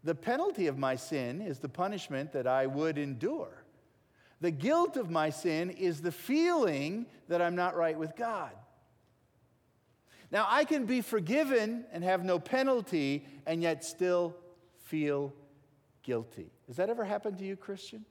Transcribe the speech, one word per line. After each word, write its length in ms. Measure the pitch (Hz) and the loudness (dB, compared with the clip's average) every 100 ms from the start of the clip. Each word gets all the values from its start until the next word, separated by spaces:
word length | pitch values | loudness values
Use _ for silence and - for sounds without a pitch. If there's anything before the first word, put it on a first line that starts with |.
The 120 | 151 | -2
penalty 540 | 160 - 254 392 277 170 | -4 0 0 0 0 -2
of 100 | 135 | 0
my 180 | 135 131 | 0 -2
sin 460 | - 151 120 147 | -2 -4 -2 -4
is 160 | 208 135 | -6 -6
the 100 | 147 | -8
punishment 640 | - 185 208 - 135 147 | -4 -2 -4 -6 -6 -4
that 140 | 147 127 | -2 2
I 220 | 131 135 | 2 2
would 280 | 139 160 147 | 2 0 0
endure. 680 | 143 123 165 302 185 - - _ _ _ _ _ _ _ | -2 -2 -2 -2 -6 -12 -20 _ _ _ _ _ _ _
The 120 | 170 | -2
guilt 440 | 147 180 330 359 269 | 0 2 4 4 0
of 140 | 190 | 0
my 180 | 165 156 | 0 0
sin 420 | 147 175 156 175 | 0 0 0 -2
is 300 | - 185 151 | 0 -2 0
the 120 | 170 | -4
feeling 920 | 160 - 285 339 339 214 143 147 202 233 - - | -6 -2 2 4 4 4 2 -2 -4 -8 -14 -2
that 160 | 170 | 2
I'm 140 | 175 175 | 2 2
not 200 | 180 170 | 0 2
right 220 | 165 156 | 0 0
with 180 | 156 160 | -4 -4
God. 360 | 233 208 139 101 - _ _ _ _ _ _ _ _ _ _ _ _ _ _ - - | -4 -4 -6 -12 -20 _ _ _ _ _ _ _ _ _ _ _ _ _ _ -20 -4
Now, 160 | 196 202 | 0 4
I 180 | 247 | 4
can 200 | 302 302 | 4 2
be 160 | 220 254 | 2 0
forgiven 840 | 220 220 160 269 294 254 214 233 233 | 2 0 2 2 4 4 2 -4 -8
and 140 | 170 | -4
have 180 | 180 185 | 2 2
no 160 | 180 175 | 4 2
penalty 880 | - 262 262 254 196 175 139 143 143 - - | 2 2 4 2 2 0 2 0 -4 -10 -4
and 160 | 165 | 0
yet 200 | 170 156 | 2 0
still 540 | - - 180 180 170 175 - - _ _ | -4 0 2 4 2 -4 -20 -20 _ _
feel 480 | - 156 147 143 143 139 - - _ _ _ _ | -6 -2 0 0 -2 -8 -20 -20 _ _ _ _
guilty. 500 | - 120 117 - 80 _ - | -4 -4 -4 -14 -16 _ -14
Has 100 | 127 | -4
that 140 | 196 | -2
ever 120 | 233 | 0
happened 360 | 202 208 214 185 | -2 -2 -4 -6
to 80 | 190 | -8
you, 100 | 196 | -8
Christian? 480 | - 196 - 220 220 | -10 -12 -12 -16 -18